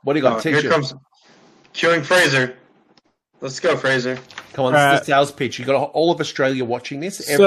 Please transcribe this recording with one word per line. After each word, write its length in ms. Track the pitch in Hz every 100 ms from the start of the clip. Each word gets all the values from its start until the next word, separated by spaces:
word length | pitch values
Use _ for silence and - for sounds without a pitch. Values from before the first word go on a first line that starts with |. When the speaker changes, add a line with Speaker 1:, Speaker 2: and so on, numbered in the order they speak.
Speaker 1:
What 80 | -
do 40 | 151
you 40 |
got? 160 | 127 113
Speaker 2:
Oh, 20 |
here 160 | 160 147
Speaker 1:
Teach 80 | -
it. 40 |
Speaker 2:
comes 240 | 160 139 - _ _ _ _ _ _ _
Curing 300 | - 165 170
Fraser. 540 | 139 180 160 135 127 - _ _ _ _ _ _ _ -
Let's 180 | 135 135
go, 160 | 175 135
Fraser. 420 | 135 131 123 127 - - -
Speaker 1:
Come 140 | - 131
on, 60 |
this 260 | 147 143 139
is 60 | -
the 80 |
Speaker 3:
Uh, 20 | 139
Speaker 1:
sales 160 | 143
pitch. 260 | - 127 120
You 60 |
got 260 | 123 135 143
all 180 | 151 165
of 80 | 165
Australia 440 | 147 - 135 131
watching 360 | 120 123 - 143
this, 280 | 175 196 -
every 160 | 143